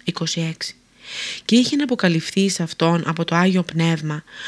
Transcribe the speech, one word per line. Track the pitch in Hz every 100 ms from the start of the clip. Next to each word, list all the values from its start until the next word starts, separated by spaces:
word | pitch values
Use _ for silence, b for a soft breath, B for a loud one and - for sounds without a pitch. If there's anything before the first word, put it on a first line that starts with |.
Είκοσι | - - 165 -
έξι. | 165 160 - - _ B B B B B
Και | -
είχε | 233 247 285
αποκαλυφθεί | 285 247 185 165 - - 196
σε | 185
αυτόν | 165 - 165 170 160
από | 165
το | 170
Άγιο | 170 185 185
Πνεύμα | 165 160 165 160 151 151 - B